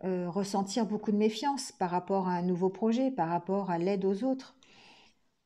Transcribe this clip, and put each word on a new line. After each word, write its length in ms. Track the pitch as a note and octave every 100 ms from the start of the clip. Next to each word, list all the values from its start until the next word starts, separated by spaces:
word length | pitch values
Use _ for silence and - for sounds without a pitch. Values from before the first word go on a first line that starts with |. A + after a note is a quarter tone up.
euh, 260 | F#3+ F3+ F3
ressentir 560 | F3 G3 G3+ G3 B3 G#3
beaucoup 260 | G#3+ -
de 40 | G#3
méfiance 540 | G#3+ A3 C#4+ C4+ -
par 180 | - F3+
rapport 380 | F3 F3+ G3 F#3
à 60 |
un 80 | F3
nouveau 280 | F3+ F3 F#3
projet, 420 | F#3+ A3+ A#3 C4
par 180 | C4 E3
rapport 400 | E3+ E3+ G3 F#3
à 80 | E3+
l'aide 260 | F3 G3+
aux 220 | F#3+ G3 C4
autres. 320 | C4 - - - - - - - _ _ _